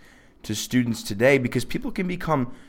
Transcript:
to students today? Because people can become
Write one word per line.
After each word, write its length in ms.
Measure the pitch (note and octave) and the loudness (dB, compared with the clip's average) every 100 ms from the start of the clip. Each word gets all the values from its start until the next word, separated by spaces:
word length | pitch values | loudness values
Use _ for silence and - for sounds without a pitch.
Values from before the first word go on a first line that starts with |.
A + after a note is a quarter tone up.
| - - _ _ | -20 -20 _ _
to 100 | - | -8
students 480 | G2+ - B2+ A#2+ A2 | -6 0 2 2 -2
today? 340 | - G2+ B2+ C3+ | -6 2 4 4
Because 300 | A#2+ B2+ - | 2 -2 -2
people 240 | - C4 | -4 -4
can 180 | G#3 F3+ | -4 -4
become 460 | F3+ D#3+ D3 B2 - | -4 -2 0 -2 -6